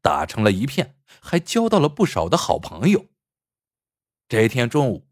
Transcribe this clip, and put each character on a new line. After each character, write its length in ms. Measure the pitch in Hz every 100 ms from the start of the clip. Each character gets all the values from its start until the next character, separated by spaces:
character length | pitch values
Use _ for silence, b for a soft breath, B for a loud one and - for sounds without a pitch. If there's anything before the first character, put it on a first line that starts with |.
打 240 | - 73 80
成 180 | -
了 80 | 107
一 140 | 95 135
片， 320 | - - _ _ b
还 180 | - 170
交 300 | 170 226 226
到 100 | 208
了 80 | 147
不 180 | 143 196
少 220 | - 82
的 100 | 170
好 220 | - -
朋 300 | 76 80 131
友。 160 | 208 - _ _ _ _ _ _ _ _ _ _ _ -
这 220 | 110 113
天 200 | 127 120
中 200 | 147 135
午， 180 | 95 _